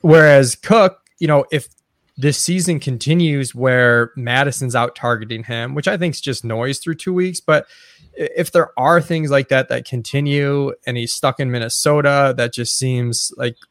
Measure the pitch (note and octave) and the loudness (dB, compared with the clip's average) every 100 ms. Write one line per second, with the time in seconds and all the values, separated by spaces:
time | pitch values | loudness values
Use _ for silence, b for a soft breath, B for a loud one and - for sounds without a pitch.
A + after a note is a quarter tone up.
0 | D3+ D#3+ D3+ C#3 B2+ - - A3 F#3 - | 6 8 8 6 4 0 2 4 4 0
1 | _ - D#3 C#3+ - D3+ - _ _ _ | _ -6 0 0 0 -4 -6 _ _ _
2 | _ - C#3+ - - F3+ F3 D#3 C#3 A#2+ | _ -4 -2 -2 -2 -2 -2 -2 -4 -4
3 | C#3+ E3+ D#3+ C#3+ B2+ A#2+ B2+ B2+ B2 A#2+ | 0 2 2 0 -4 -2 2 4 4 4
4 | A#2 C3+ A#2+ B2+ C#3+ - C3 A#2+ A#2+ - | 0 -4 -2 0 0 -2 -2 -2 -2 -2
5 | A#2+ A2+ A2 A2+ A2+ A#2 B2 C#3+ F#3+ G3 | -4 -4 -6 -10 -8 -8 -6 -4 -4 -2
6 | F3 - C#3+ A#2+ A2+ A2+ B2+ C3+ E3 D#3+ | -4 -4 -8 -8 -6 -4 -4 -6 -8 -8
7 | F#3 F3+ F#3 E3+ - D#3 - b b b | -4 -2 -2 -4 0 0 0 b b b
8 | b - D3 E3+ D#3+ E3+ - - C#3 E3+ | b -10 -6 -4 0 0 0 0 2 2
9 | - D#3+ D3+ C#3 C3+ C3+ C3 B2 - B2 | 2 -2 0 0 2 0 0 -6 -6 -10
10 | - C#3 D3 C#3+ C#3+ C#3+ C#3 - B2+ B2 | -4 -2 0 0 0 -2 -4 -6 -6 -6
11 | A#2 - C3+ - C3 B2 A#2 - D3+ D3 | -6 -2 -2 -2 -4 -4 -4 -2 0 2
12 | C#3+ C#3+ C#3 C3 A#2+ - A#2 - C3 B2 | 2 2 2 0 -4 -4 -6 -4 -2 -2
13 | A#2+ A2+ - - B2 - _ | -2 -4 -6 -6 -8 -8 _